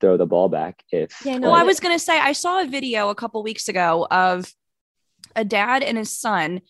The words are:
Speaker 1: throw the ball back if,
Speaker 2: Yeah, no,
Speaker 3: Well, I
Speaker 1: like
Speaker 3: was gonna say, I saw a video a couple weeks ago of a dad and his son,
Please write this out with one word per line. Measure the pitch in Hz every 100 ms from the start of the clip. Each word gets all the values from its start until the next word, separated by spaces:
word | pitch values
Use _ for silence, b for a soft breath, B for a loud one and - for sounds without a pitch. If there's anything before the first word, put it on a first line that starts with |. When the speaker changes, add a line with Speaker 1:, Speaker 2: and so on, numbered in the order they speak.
Speaker 1:
throw | 95 90
the | 85
ball | 87 92
back | 80 80 - -
if, | 82 78 - 277
Speaker 2:
Yeah, | 254
no, | 254
Speaker 3:
Well, | 339
I |
Speaker 1:
like | 339
Speaker 3:
was | 381
gonna | 359 339
say, | - 320
I | 269
saw | 285 349 370
a | 311
video | 277 262 220 202
a | 208
couple | 226 220
weeks | 214 214 -
ago | 185 170 165 -
of | 185 185 180 185 _ _ _ _ _ _ _ - 220
a | 214
dad | 208 214 262
and | 277 233
his | 220
son, | - 233 196 156 180 _